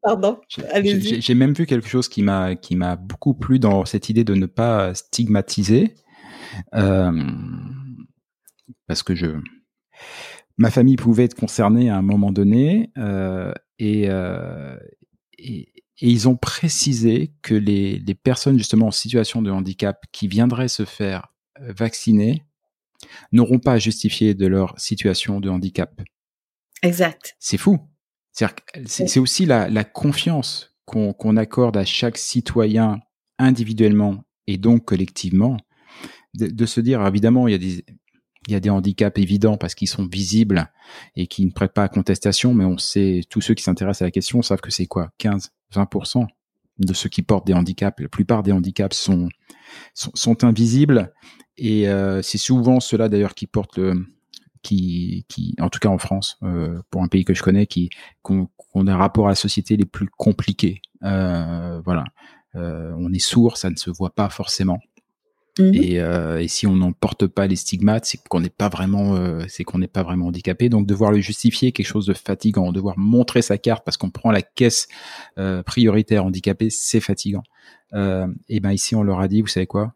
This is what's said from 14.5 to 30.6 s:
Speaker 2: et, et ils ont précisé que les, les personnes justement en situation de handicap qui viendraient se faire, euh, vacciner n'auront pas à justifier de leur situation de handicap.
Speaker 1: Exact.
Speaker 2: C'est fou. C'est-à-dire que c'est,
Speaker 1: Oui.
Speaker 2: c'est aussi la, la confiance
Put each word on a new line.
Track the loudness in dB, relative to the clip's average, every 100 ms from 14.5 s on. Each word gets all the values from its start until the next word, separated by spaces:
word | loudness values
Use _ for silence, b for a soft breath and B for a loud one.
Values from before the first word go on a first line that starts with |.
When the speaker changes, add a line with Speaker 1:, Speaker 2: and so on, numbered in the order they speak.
| -12 -14 -16 -20 _ _ _ _ _
Speaker 2:
et, | -14 -14 -14 -20 _ _
et | 2
ils | 4 4
ont | 2
précisé | -2 -2 -2 0 -2 2 2 2 -2 _
que | -2 0
les, | 2 0 0 -4
les | -4 -2
personnes | 0 0 2 2
justement | 4 2 2
en |
situation | 0 -2 0 0 -2
de | -2
handicap | -2 -4 -4 -4 -4 -14
qui | -8 -2
viendraient | 2 2 2 -4
se | -4 -8
faire, | -6 -6 -6 -12 _ _ -20
euh, | -16 -4
vacciner | -4 -4 2 4 4 -2 _ _ _ _ _ _ B B B
n'auront | 2 4 2
pas | 2
à | 2
justifier | 0 -2 -2 0 0
de | 2 2
leur | 2 -2 -4
situation | -8 -2 -2 -2 -4 -6
de | -4
handicap. | -4 -4 -6 -8 -8 -20 _ _ _ _ _ _ -2
Speaker 1:
Exact. | -2 0 -2 -4 -20 -14
Speaker 2:
C'est | -6 0
fou. | 2 2 0 _ _ _ _
C'est-à-dire | -4 -4 -4
que | -20 -18 -12
c'est, | -6
Speaker 1:
Oui. | 0
Speaker 2:
c'est | 2
aussi | 2 2 2
la, | 2 2
la | -2
confiance | -2 -2 -2 0 0 -2 -4 -8